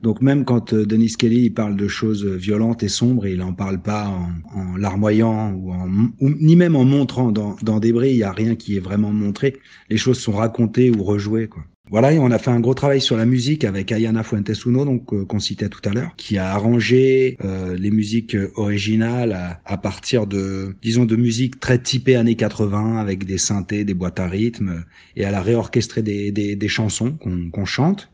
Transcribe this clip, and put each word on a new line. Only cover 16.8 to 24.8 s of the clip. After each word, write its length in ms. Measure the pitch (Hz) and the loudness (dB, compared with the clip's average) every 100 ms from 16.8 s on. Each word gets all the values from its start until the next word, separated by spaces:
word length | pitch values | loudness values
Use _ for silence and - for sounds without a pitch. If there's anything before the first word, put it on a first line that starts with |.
| 107 127 135 131 127 127 | 4 4 6 4 2 -2
euh, 320 | 98 95 92 90 | -6 -4 -6 -4
les 140 | 104 | 0
musiques 440 | 107 104 113 110 104 98 - | 0 0 -2 -2 -2 -2 -4
originales 800 | 101 104 101 110 113 123 117 | -2 -2 0 0 0 0 -2
à, 280 | 92 90 85 - | -2 -6 -10 -8
à 120 | 98 | -6
partir 500 | 101 - - 123 104 | -6 -8 -2 -2 0
de, 480 | 98 95 95 95 95 | -2 -4 -6 -8 -6
disons, 220 | 113 117 117 | -2 2 2
de 100 | 113 | 4
musique 440 | 120 113 127 - | 2 0 -2 -2
très 200 | - 123 | 0 0
typée 360 | - 127 131 123 | 0 0 2 4
années 200 | 117 113 | 4 2
quatre-vingts, 600 | 104 - 104 101 110 113 | 0 0 0 0 0 -2
avec 280 | 104 95 95 | -2 -4 -4
des 120 | 92 | -4
synthés, 480 | - 101 90 104 104 | -2 -2 -2 -4 -2
des 80 | |
boîtes 260 | 90 90 - | -2 -4 -4
à 80 | 90 | -4
rythme, 560 | 95 117 117 98 85 | 0 -2 -2 -4 -6